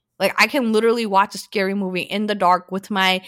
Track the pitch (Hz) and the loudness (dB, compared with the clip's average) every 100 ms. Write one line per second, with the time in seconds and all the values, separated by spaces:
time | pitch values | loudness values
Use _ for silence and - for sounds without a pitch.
0 | _ - 190 - 220 294 226 220 226 240 | _ -4 -2 2 2 2 0 2 2 2
1 | 220 190 208 196 - 208 190 202 185 180 | 0 0 0 -4 -8 -4 -2 -2 -4 -6
2 | - 202 208 208 180 180 - 190 - 202 | -6 -4 -4 0 2 2 0 -10 -4 0
3 | 190 185 | 0 0